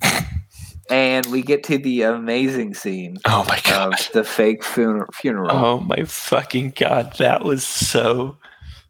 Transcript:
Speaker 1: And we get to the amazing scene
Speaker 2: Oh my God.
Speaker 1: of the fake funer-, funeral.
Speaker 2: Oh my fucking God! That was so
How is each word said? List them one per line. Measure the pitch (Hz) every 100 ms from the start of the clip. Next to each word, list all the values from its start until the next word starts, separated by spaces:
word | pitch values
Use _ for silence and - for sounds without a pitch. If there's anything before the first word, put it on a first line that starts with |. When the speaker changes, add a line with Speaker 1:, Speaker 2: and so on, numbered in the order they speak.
| - - - - - - - - -
Speaker 1:
And | 131 131 131 123
we | 127
get | 127 143
to | 151 139
the | 135 123
amazing | 110 117 117 120 131 131 107 98
scene | 104 95 87 92 113
Speaker 2:
Oh | 107 98
my | -
God. | - 98 95 95
Speaker 1:
of | -
the | 113
fake | 107 - 110 110
funer-, | - - 113 107 - -
funeral. | 135 104 87
Speaker 2:
Oh | - 117 123
my | - -
fucking | - - - 127 - 127 135 -
God! | - 131 113 -
That | 127 -
was | 147 135 -
so | - - 120 117 123 135 143 - - - -